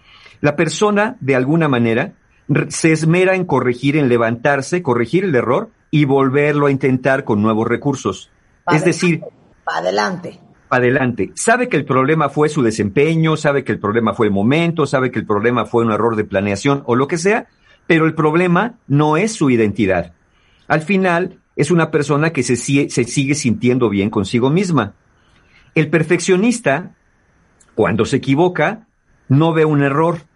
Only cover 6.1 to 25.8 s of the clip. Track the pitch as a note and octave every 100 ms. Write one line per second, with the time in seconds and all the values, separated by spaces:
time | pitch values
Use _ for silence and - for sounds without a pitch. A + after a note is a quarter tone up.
6.1 | C#3 C3+ C#3 D3 D3 C#3+ C3+ C3+ B2+ C3+
7.1 | C3+ C3+ G#2+ G#2+ G#2+ A2+ A#2 C#3+ C3 G#2
8.1 | - - _ _ _ - D#3+ F3 E3 F3+
9.1 | D#3 - - _ _ - D#3+ F3+ G3+ G#3
10.1 | F3+ E3+ - - _ - B2+ B2 C3+ B2
11.1 | G#2+ F2+ - - B3 B3 D#3 C#3 C3 C3
12.1 | D#3+ C#3+ D3 D3+ D3+ A#2 G#2+ G#2 C#3+ D3
13.1 | E3 D#3+ D#3 D#3 C#3 B2+ G#2+ G2+ A2+ A2
14.1 | G2+ G#2+ G2 G#2+ D3+ E3+ E3 C#3 C#3 B2+
15.1 | A2+ F#2 G2+ A#2 B2 G#2 A#2 A2+ G#2 A#2
16.1 | G#2+ G#2 G2 G2+ G2 C#3+ C#3+ C3 A#2+ C#3
17.1 | E3+ F3+ A3+ - _ _ _ - E3 D#3+
18.1 | D#3 D#3 D#3+ F3+ F3 A3+ - - C#3 D3+
19.1 | D3+ A3+ - C#3+ A#2+ G#2+ G2 G2 F2+ F2
20.1 | _ _ _ _ _ - D#3 D#3 G3 F#3
21.1 | E3+ F#3 - _ - D3 F3 D#3 D#3 C#3+
22.1 | C#3+ D#3+ D#3+ C3+ A#2+ - C#3 C#3 - A#2
23.1 | - C3+ D3 A#2+ G#2 B2 B2+ A#2 G2 G2+
24.1 | G#2+ F#2+ A#2+ C3 E3 F#3+ D3 G2+ - _
25.1 | _ _ _ _ _ _ -